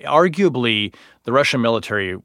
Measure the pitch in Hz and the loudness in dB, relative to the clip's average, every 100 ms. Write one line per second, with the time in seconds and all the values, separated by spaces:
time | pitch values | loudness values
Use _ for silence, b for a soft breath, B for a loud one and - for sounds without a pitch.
0 | 143 147 180 160 190 127 120 107 101 B | -2 2 2 2 0 0 0 0 -4 B
1 | B B - 131 143 131 117 113 - 104 | B B 0 2 2 0 0 -2 -2 -4
2 | 95 92 | -4 -8